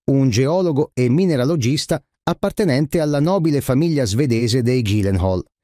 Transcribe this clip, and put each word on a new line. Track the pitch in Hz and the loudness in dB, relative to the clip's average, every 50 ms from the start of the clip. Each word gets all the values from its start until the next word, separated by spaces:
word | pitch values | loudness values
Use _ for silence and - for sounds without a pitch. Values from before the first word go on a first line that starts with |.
| _ | _
un | - 135 135 135 135 | -2 0 2 2 2
geologo | 107 113 131 135 160 185 190 175 151 131 151 - _ | 2 2 0 0 0 0 0 0 0 0 -2 -2 _
e | - 127 123 | -2 0 2
mineralogista | 123 160 196 185 160 139 120 139 175 165 113 117 143 151 - - 170 151 - _ _ _ - | 2 2 2 2 0 0 0 0 0 0 0 0 -2 -2 -2 -4 -4 -6 -6 _ _ _ -6
appartenente | - 170 - - 202 - - 220 175 127 131 156 143 - 175 | -6 -4 -4 -4 -6 -2 0 0 2 2 0 0 0 -2 -2
alla | 156 151 147 143 | -2 0 0 0
nobile | 143 170 190 202 160 165 147 139 | 0 0 0 0 0 0 0 0
famiglia | - - 131 131 160 170 160 143 131 | 0 0 0 0 0 0 0 -2 -2
svedese | 107 95 113 151 135 117 113 123 113 110 131 117 | -2 0 0 0 0 0 0 0 0 0 0 0
dei | 117 127 131 | 0 0 0
Gyllenhaal. | 120 101 101 107 98 98 98 92 87 95 92 90 87 _ _ _ | 0 0 0 0 0 0 0 0 0 0 -2 -2 -6 _ _ _